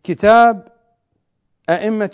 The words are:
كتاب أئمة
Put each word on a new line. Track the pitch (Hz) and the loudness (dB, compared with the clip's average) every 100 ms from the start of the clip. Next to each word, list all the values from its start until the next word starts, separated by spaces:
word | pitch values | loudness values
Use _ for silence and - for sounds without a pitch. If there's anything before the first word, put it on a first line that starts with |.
كتاب | - 160 208 233 233 208 - _ _ _ _ _ _ _ _ _ - | -12 -2 2 4 4 0 -12 _ _ _ _ _ _ _ _ _ -6
أئمة | 170 214 220 196 | -6 -4 -6 -8